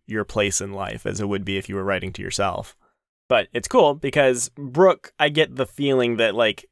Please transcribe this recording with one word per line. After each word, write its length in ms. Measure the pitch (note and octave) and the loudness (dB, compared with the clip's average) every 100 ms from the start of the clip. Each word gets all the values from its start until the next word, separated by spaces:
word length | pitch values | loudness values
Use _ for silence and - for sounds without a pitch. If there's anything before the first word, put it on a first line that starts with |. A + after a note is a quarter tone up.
| - | -10
your 160 | G#2+ | -6
place 360 | G#2 A2 G2+ - | -4 0 0 0
in 120 | G2+ | -6
life 340 | G2 F#2+ A2+ - | -8 -8 -8 -6
as 140 | G2 | -4
it 80 | G2+ | -4
would 160 | G2+ | -4
be 120 | G2+ G2 | -4 -6
if 120 | - | -4
you 80 | G2+ | -6
were 80 | |
writing 280 | F#2+ F#2+ F#2+ | -2 -2 -4
to 80 | F#2+ | -10
yourself. 520 | F#2+ - G2 F2+ A2 - _ _ _ _ - | -8 -4 -2 -4 -8 -16 _ _ _ _ 0
But 200 | A#2 G2 | 0 0
it's 160 | B2 - | -4 0
cool 240 | B3+ D#3+ | 4 4
because 540 | C#3+ C#3 C#3+ C3+ B2 - - | 4 -2 2 2 2 -2 -10
Brooke, 560 | C#3+ C3 F#3 E3+ - - | -6 4 4 4 -4 -2
I 100 | D3+ | 0
get 260 | D3+ D#3 B2 | 2 0 0
the 100 | C3 | -6
feeling 500 | - C#3+ C3 A#2+ A2+ | -2 0 2 2 2
that, 180 | A2+ | 2
like, 300 | G#2 A2+ G#2 - | 2 0 0 -8